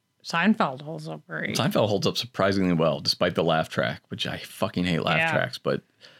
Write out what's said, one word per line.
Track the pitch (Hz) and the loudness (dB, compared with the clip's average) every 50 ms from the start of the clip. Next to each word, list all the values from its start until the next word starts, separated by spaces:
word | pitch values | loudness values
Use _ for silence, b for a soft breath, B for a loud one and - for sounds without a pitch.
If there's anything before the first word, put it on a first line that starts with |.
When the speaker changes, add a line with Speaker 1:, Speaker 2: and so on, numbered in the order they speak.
| _ _ _ _ - | _ _ _ _ -10
Speaker 1:
Seinfeld | - - 165 175 214 214 220 196 147 131 131 | -4 -2 2 2 2 4 2 2 -2 -2 -6
holds | 147 147 165 156 156 160 | -10 -10 -10 -10 -10 -10
up | 156 156 _ | -12 -12 _
great. | - 160 - - - - | -10 -8 -6 -4 -2 0
Speaker 2:
Seinfeld | - 117 - - - 117 104 | 0 0 2 4 4 4 4
holds | 101 95 85 | 2 2 0
up | 101 87 | 0 -2
surprisingly | - - - - - 95 101 98 98 92 90 | -2 -8 -6 0 2 2 2 4 4 2 4
well, | 87 80 82 80 71 71 | 4 4 4 2 2 0
despite | - - - - - 92 - | 0 -2 0 2 0 0 2
the | - 82 | 2 2
laugh | 82 80 78 78 - | 2 2 2 0 0
track, | - - 65 58 71 - _ - | -2 -2 -2 -2 -4 -6 _ -14
which | - - - 69 | -10 -8 -6 -6
I | 78 87 | -8 -10
fucking | - - - - - - - 90 87 | -12 -12 -8 -6 -6 -4 -2 -2 0
hate | 90 85 78 | 0 0 0
laugh | - 85 82 78 | 0 0 0 0
Speaker 1:
Yeah. | - 165 | 0 0
Speaker 2:
tracks, | 156 - - - - - | 0 -2 -2 -2 -6 -6
but | - 71 67 - - _ b b b b b | -4 -4 -4 -4 -6 _ b b b b b